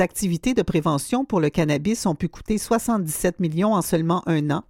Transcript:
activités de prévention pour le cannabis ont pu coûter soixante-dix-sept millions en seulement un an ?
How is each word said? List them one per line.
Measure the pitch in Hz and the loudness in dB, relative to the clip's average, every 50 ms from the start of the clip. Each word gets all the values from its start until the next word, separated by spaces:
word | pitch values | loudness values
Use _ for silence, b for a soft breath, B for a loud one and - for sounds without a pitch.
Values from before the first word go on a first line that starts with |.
activités | 185 175 - - - 185 170 160 - 254 254 | 0 0 0 -2 -2 0 0 0 0 0 0
de | - | 0
prévention | 185 - - 165 151 170 151 143 - - - 247 277 | 0 0 0 0 2 0 0 0 -2 -2 -2 -2 -2
pour | - 233 185 | 0 0 0
le | 156 147 | 0 2
cannabis | - - 165 151 147 143 151 196 226 - - | 2 0 0 2 0 0 0 0 -2 0 0
ont | 202 156 | -2 -2
pu | - - 160 | -2 -4 -6
coûter | - - - - 220 208 | -6 -6 -4 -4 -2 -2
soixante-dix-sept | - - 233 226 - - 233 214 180 156 151 - - 180 175 - | 0 0 0 0 2 0 0 0 -2 -2 -4 -2 -2 -2 0 0
millions | 185 165 156 165 196 214 220 | -2 -2 0 0 2 2 2
en | 190 | 2
seulement | 160 - - 165 160 165 175 180 - - | 2 2 0 2 2 2 0 0 0 0
un | 165 156 147 147 | 0 2 2 0
an ? | 143 175 220 _ | -2 -2 -4 _